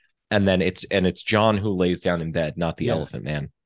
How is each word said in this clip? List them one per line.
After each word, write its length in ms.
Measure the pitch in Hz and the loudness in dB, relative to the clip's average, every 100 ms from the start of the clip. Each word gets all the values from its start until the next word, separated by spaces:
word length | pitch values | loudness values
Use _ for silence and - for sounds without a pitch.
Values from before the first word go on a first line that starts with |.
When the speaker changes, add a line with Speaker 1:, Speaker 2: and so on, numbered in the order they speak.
| _ _ - | _ _ -2
Speaker 1:
and 180 | 107 98 | 2 4
then 140 | 92 | 4
it's, 220 | 90 92 | 2 -2
and 220 | - 98 92 | -2 0 0
it's 160 | 87 | 0
John 340 | - 107 110 104 | 0 2 4 2
who 140 | 104 | 0
lays 300 | 92 90 90 | 0 0 0
down 220 | 92 87 | -2 -2
in 100 | 80 | -2
bed, 240 | 82 78 85 | -2 -4 -2
not 200 | 85 - | -4 -2
the 100 | 73 | -2
Speaker 2:
Yeah. 60 | |
Speaker 1:
Elephant 320 | 80 71 67 | -2 -4 -8
Man. 260 | 57 76 71 _ | -6 -6 -8 _